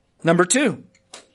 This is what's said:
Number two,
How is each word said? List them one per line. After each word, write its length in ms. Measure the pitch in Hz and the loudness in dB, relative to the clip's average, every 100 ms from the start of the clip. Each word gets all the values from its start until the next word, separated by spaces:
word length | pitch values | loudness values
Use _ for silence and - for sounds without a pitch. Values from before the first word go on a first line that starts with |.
| _ _ | _ _
Number 220 | 160 170 | -2 0
two, 400 | 180 262 277 143 - _ _ - _ | 2 0 0 -4 -14 _ _ -20 _